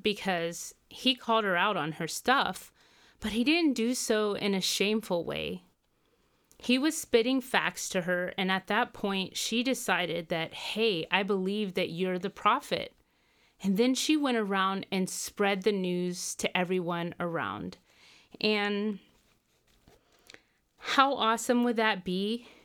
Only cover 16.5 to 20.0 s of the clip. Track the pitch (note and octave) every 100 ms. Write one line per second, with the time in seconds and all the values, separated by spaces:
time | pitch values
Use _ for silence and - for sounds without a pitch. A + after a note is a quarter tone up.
16.5 | F#3 F3 F#3 E3+ E3+ E3+ - F3 E3 G2+
17.5 | G2+ F#3 - _ _ - - _ - G#3+
18.5 | G#3+ G#3 G3+ G#3+ G3 _ _ _ _ _
19.5 | _ _ _ _ -